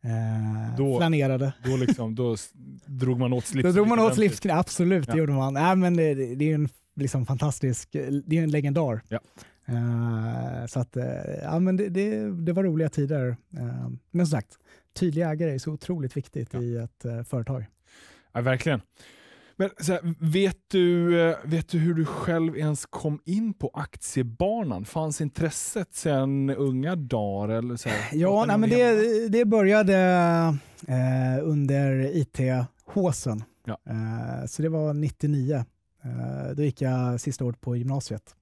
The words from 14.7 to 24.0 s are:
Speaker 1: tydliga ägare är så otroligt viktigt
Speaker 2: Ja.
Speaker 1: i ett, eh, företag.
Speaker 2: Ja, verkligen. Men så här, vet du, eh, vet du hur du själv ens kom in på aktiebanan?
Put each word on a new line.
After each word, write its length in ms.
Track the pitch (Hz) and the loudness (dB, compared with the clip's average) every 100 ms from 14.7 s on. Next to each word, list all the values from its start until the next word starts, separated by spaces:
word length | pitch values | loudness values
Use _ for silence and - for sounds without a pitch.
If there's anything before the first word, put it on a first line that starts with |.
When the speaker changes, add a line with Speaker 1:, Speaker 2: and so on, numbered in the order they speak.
| - _ | -20 _
Speaker 1:
tydliga 360 | - 180 151 170 | -2 -2 0 -2
ägare 240 | 156 165 | 0 -2
är 40 | 135 | -2
så 120 | 160 | -6
otroligt 460 | 151 - 180 135 147 | -10 -6 -4 -4 -6
viktigt 320 | - - 117 | -8 -8 -6
Speaker 2:
Ja. 80 | 127 | -6
Speaker 1:
i 140 | 120 117 | -4 -4
ett, 280 | 117 _ 123 | -8 _ -8
eh, 180 | 117 | -8
företag. 420 | 120 131 113 131 107 _ _ - - - _ | -6 -6 -4 -6 -8 _ _ -20 -20 -20 _
Speaker 2:
Ja, 80 | - | -4
verkligen. 400 | 120 127 165 131 - _ - - - - - _ | 0 0 0 -2 -4 _ -20 -20 -20 -20 -20 _
Men 120 | 196 - | -4 -2
så 120 | 156 | -2
här, 100 | 180 170 165 | -2 -2 -2
vet 380 | 160 165 196 - _ | 0 4 2 0 _
du, 500 | 190 180 175 170 170 165 | 4 6 4 4 4 4
eh, 60 | 160 | 2
vet 260 | - 165 156 | -2 -2 0
du 100 | 175 | 0
hur 140 | 160 | 2
du 120 | 165 156 | 2 0
själv 520 | - - 165 165 156 | -2 -2 0 0 0
ens 280 | 151 147 - | -2 -2 -6
kom 340 | - 156 151 - | -6 -4 -4 -2
in 280 | 196 226 | -2 -2
på 180 | 196 131 | -4 -6
aktiebanan? 1120 | - 143 - | -6 -10 -10